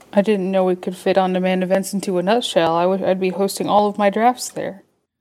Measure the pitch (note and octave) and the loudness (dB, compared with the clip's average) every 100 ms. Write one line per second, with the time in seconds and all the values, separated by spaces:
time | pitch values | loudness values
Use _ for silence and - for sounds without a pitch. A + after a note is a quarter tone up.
0 | - G#3 G3+ G#3 F#3 F#3+ F#3 F3+ F#3 F3+ | -4 0 2 0 0 0 0 -2 -6 -4
1 | G3 F#3 F#3 F#3 F#3 F#3 F#3 F#3+ F#3+ G3 | 0 2 2 0 0 0 0 0 -2 -6
2 | G3+ F3+ F3+ A#3 B3 F#3+ E3 E3 F3+ F#3+ | -2 -2 0 0 0 0 2 2 2 0
3 | F3+ F#3 F#3 E3+ G3 - E3+ G3 G#3 G3+ | 0 0 -2 -2 -2 -2 0 2 2 2
4 | G3+ G#3 A#3 B3 - - D#3 F#3+ _ _ | 0 2 0 0 -6 -8 -10 -10 _ _
5 | _ _ | _ _